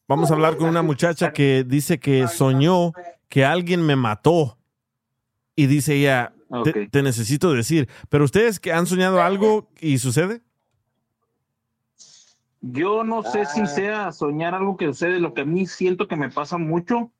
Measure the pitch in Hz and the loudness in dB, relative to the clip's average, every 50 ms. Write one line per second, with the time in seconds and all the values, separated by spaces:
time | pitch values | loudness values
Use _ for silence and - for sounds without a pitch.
0 | _ - 135 151 170 151 160 151 160 160 160 151 160 165 165 170 165 156 147 123 | _ -2 0 2 2 2 2 2 2 2 2 0 0 0 0 0 0 0 0 0
1 | 170 170 165 - 180 156 - - 143 139 135 131 131 127 131 147 143 - 175 143 | 0 -2 0 0 -4 -2 0 2 2 2 2 2 0 0 -2 -2 0 0 -2 -2
2 | - 143 139 131 127 120 - - 139 131 131 131 143 170 185 180 175 170 160 - | 0 2 2 2 2 0 0 0 2 2 2 4 4 4 4 2 2 0 -2 -6
3 | - - - _ _ _ - 143 135 139 160 180 180 170 180 175 165 151 143 135 | -14 -18 -20 _ _ _ 2 2 2 4 2 0 -2 0 0 0 2 2 2 2
4 | 123 110 107 - - 151 165 170 151 117 - _ _ _ _ _ _ _ _ _ | 0 0 -2 0 2 2 4 2 2 -2 -6 _ _ _ _ _ _ _ _ _
5 | _ _ _ _ _ _ _ _ _ _ _ - 147 131 143 151 123 156 147 139 | _ _ _ _ _ _ _ _ _ _ _ 2 2 4 4 2 2 0 0 2
6 | 143 139 135 123 120 - - _ _ - - 117 113 151 165 107 104 101 - 139 | 2 2 2 2 0 -4 -8 _ _ -10 -6 -2 -2 0 0 -2 -2 -2 0 0
7 | 139 139 117 113 113 101 143 147 185 180 147 120 113 - 165 165 131 - - - | 2 0 0 -2 -2 -2 -2 0 0 0 0 0 0 0 0 0 0 -2 -6 -14
8 | - - - 143 147 135 - 196 226 240 208 165 - 180 165 170 175 170 185 180 | -6 -2 0 2 2 2 2 2 2 2 0 -2 -4 -2 -2 0 0 0 0 0
9 | 185 185 190 180 170 175 196 196 208 220 214 214 208 _ _ _ - 156 139 127 | 2 2 4 4 2 2 2 2 2 2 2 0 -2 _ _ _ -2 0 0 0
10 | 117 131 113 135 170 190 226 233 _ _ _ _ _ _ _ _ _ _ _ _ | 0 0 0 0 0 0 -2 -8 _ _ _ _ _ _ _ _ _ _ _ _
11 | _ _ _ _ _ _ _ _ _ _ _ _ _ _ _ _ _ _ _ _ | _ _ _ _ _ _ _ _ _ _ _ _ _ _ _ _ _ _ _ _
12 | - - - _ _ _ _ _ _ _ _ _ - 127 123 135 170 196 214 220 | -20 -20 -20 _ _ _ _ _ _ _ _ _ -14 -8 -6 -2 -2 0 0 0
13 | 226 220 226 226 - - - 208 208 - - 220 214 170 - 196 196 208 214 214 | -2 -2 -4 -4 -4 -4 -4 -4 -4 -2 -2 -2 -4 -2 -2 -4 -4 -4 -4 -6
14 | 202 175 151 - 160 147 147 151 165 170 180 190 190 196 190 175 180 151 135 - | -6 -8 -6 -6 -4 -4 -4 -4 -4 -4 -4 -4 -4 -4 -4 -2 -4 -4 -4 -4
15 | 165 175 185 180 170 160 - 147 139 147 165 185 190 170 - - 185 185 185 180 | -4 -2 -2 -2 -2 -4 -4 -4 -4 -2 -2 -2 -2 -4 -4 -2 -2 -2 -2 -2
16 | 208 196 185 156 143 123 - 143 147 - 180 170 165 156 160 170 170 - 240 240 | -4 -4 -4 -4 -6 -6 -6 -8 -8 -6 -6 -6 -4 -4 -4 -4 -4 -4 -4 -4
17 | 240 - _ | -4 -8 _